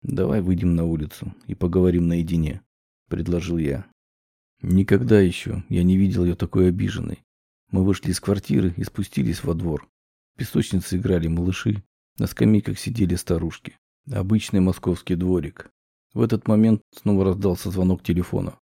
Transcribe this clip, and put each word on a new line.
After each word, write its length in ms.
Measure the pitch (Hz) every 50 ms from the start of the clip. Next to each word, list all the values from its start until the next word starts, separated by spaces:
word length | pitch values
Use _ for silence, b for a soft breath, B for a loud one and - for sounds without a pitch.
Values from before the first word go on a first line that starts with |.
| _
«Давай 380 | - - - 95 90 - 110
выйдем 340 | 92 90 92 87 - 90 87
на 100 | 82 82
улицу 480 | 85 82 78 76 73 - - - 87 - _ _
и 80 | - 92
поговорим 540 | - - 90 85 92 90 90 87 90 85 85
наедине», 540 | 85 87 85 80 82 82 80 76 - 98 _ _ _ _ _ _ _ _ _ _
предложил 500 | - 92 90 - 87 85 82 90 87 85
я. 280 | 80 71 69 65 - - _ _ _ _ _ _ _ _ _ _ _ _ _ _
Никогда 600 | - - 90 95 95 - - 98 120 87 107 104
ещё 420 | 98 90 87 - - - 87 90 - -
я 160 | - 90 87
не 120 | 90 92
видел 280 | 95 98 95 85 90 90
её 100 | 90 87
такой 340 | - - 90 - 95 92 92
обиженной. 560 | 90 92 101 95 - - 82 80 - - _ _ _ _ _ _ _ _ _ _
Мы 140 | - 95 92
вышли 260 | 98 98 - - -
из 80 | 90 -
квартиры 560 | - - 101 98 - - 208 - 104 92 85
и 60 | - -
спустились 600 | - _ - 98 - - - 101 - 82 82 -
во 100 | - 85
двор. 340 | 82 - 85 78 73 - _ _ _ _ _ _ _ _ _ _
В 40 | -
песочнице 580 | 123 - - - 110 - - 95 90 - -
играли 320 | 92 98 98 95 87 82 80
малыши, 560 | 82 85 87 90 90 - - 107 104 101 - _ _ _ _ _ _ -
на 80 | 110
скамейках 520 | 101 - - 120 110 107 104 98 - 98 -
сидели 360 | - 104 113 117 104 87 90
старушки. 640 | 87 - - 87 82 85 82 - - _ - - _ _ _ _ _ _ -
Обычный 500 | 135 101 98 92 110 110 - - - 101
московский 540 | 92 92 92 - - - 90 85 - - 92
дворик. 560 | 85 92 90 92 90 73 73 - - - - _ _ _ _ _ _ _ _ _
В 80 | 117
этот 260 | 117 110 117 110 -
момент 360 | - 110 107 110 113 113 107 _ _ _
снова 300 | - _ 104 101 98 95
раздался 460 | 95 92 98 95 98 87 - - 98
звонок 320 | 92 95 90 92 92 90 -
телефона. 560 | - 87 87 87 - - - 92 87 - _ _